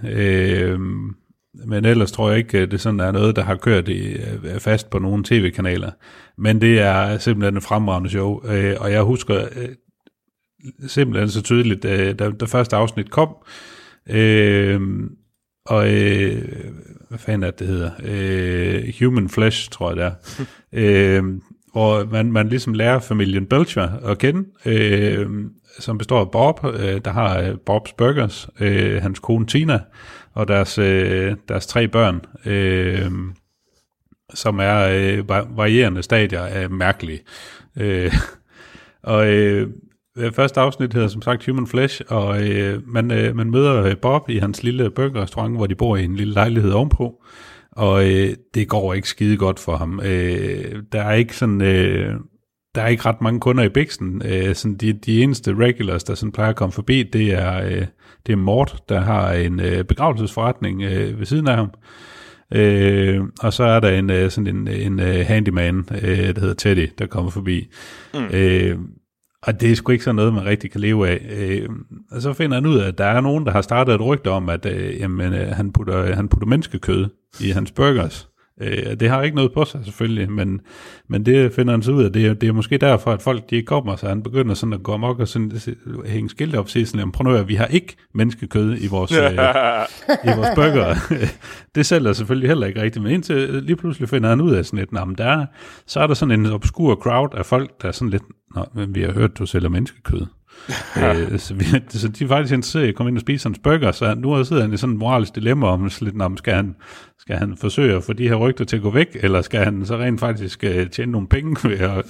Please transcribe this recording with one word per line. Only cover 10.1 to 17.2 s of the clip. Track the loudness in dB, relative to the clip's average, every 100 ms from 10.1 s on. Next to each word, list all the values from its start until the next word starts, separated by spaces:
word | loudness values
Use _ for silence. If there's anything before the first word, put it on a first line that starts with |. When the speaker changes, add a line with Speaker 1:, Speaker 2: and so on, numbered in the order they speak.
| _ _ _ _ _ -20 -16 -6
Speaker 1:
simpelthen | 0 0 0 0
så | -2
tydeligt, | 0 2 2 0 0
øh, | 0 0 -2
da, | -4
da | -4 -2
første | 0 0 0
afsnit | 0 -2 -2
kom, | 0 0 -2 -20 -20 -20 -20 -20 _ -4
øh, | 2 4 6 6 4 2 0 -2 -4 -6 -12 _ _ _ _ 0
og, | 2 4
øh, | 4 2 2 0 -2 -8 -12 -14 -16 -20 -20 -16
hvad |
fanden | -10